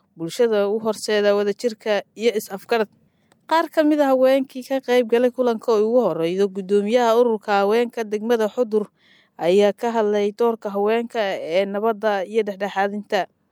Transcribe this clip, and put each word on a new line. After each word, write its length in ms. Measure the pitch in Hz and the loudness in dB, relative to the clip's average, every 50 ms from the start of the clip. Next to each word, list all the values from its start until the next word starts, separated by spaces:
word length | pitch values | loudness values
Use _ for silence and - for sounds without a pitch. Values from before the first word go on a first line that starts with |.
| _ _ _ | _ _ _
bulshada 480 | 160 165 165 - - 240 226 214 202 202 196 | -10 -10 -8 0 0 0 2 2 0 0 0
u 80 | 214 226 | -2 -2
horseeda 560 | 220 226 208 - - - 214 208 208 208 202 | -2 -4 -6 -4 -4 -2 0 2 2 2 2
wadajirka 640 | 202 208 202 202 - - 240 214 - - 226 208 196 - _ _ | 2 0 -2 -4 -2 -4 -4 -4 -4 -2 -2 -2 -2 -2 _ _
iyo 160 | 196 220 240 | -2 -2 0
is-afgarad. 560 | 202 214 - - 196 190 - - 240 226 208 - _ _ _ _ _ _ _ _ _ _ _ | 0 0 -6 -6 -12 -14 -4 -2 0 0 0 -4 _ _ _ _ _ _ _ _ _ _ _
Qaar 240 | - 320 330 330 311 | 0 0 0 0 0
ka 140 | - 330 302 | 0 0 2
mid 140 | 302 302 294 | 2 2 2
ah 80 | 285 269 | 2 2
haweenkii 560 | 262 254 262 262 269 277 262 - - 262 247 | 4 4 4 4 4 2 0 -4 -8 -14 -8
ka 140 | - 269 269 | -6 -6 -4
qayb 240 | - 247 247 247 247 | -2 0 2 2 2
galay 240 | 220 233 233 247 247 | 2 2 2 2 0
kulanka 400 | 240 254 254 240 226 214 - 247 | 0 0 0 0 -2 -2 -2 0
oo 80 | 226 208 | 2 2
ugu 220 | 214 220 240 254 | 2 2 2 2
horreeyay 460 | 233 180 156 165 165 170 180 190 202 196 | 2 2 0 -2 -2 -2 0 0 -2 -2
guddoomiyaha 640 | 190 202 190 180 202 202 202 208 233 247 240 226 220 | -2 -8 -4 0 0 0 2 2 2 2 4 4 4
ururka 480 | 233 247 233 220 208 - 214 202 196 | 4 4 2 0 -2 -2 -2 0 2
haweenka 400 | 196 202 220 233 240 233 - 240 | 2 2 2 0 0 -2 -4 -8
degmada 460 | 226 202 214 214 214 233 247 220 220 208 | -6 -6 -6 -6 -2 0 0 0 0 -2
Xudur 400 | - 247 247 214 214 208 202 - _ _ _ _ _ _ _ _ _ - | -2 -4 -2 0 0 -2 -2 -4 _ _ _ _ _ _ _ _ _ -4
ayaa 320 | 160 170 185 202 202 208 | 0 2 4 4 4 2
ka 200 | 196 - 247 233 226 | 2 -2 -4 -2 0
hadlay 380 | 233 214 208 208 208 208 208 208 | 0 0 0 0 0 -2 -2 -2
doorka 320 | - 240 233 226 - - 208 | 0 0 0 0 -4 -8 -6
haweenka 520 | 196 202 202 214 226 233 233 233 - 233 | -4 -2 0 0 0 -2 -2 -4 -4 -4
ee 400 | 208 196 170 117 135 156 165 190 196 | -2 -2 -4 -6 -6 -2 0 0 0
nabadda 600 | 196 202 202 220 226 220 196 214 214 202 196 175 | 0 -2 -2 -2 -2 -2 0 -2 -2 -2 -2 -4
iyo 160 | 196 214 226 | -2 -2 -2
dhexdhexaadinta. 880 | 208 202 190 190 202 190 - 190 196 202 202 208 202 - 214 190 165 - _ _ _ _ | -2 -2 -6 -6 -8 -4 -2 -2 -2 -2 -4 -8 -6 -4 -4 -4 -4 -6 _ _ _ _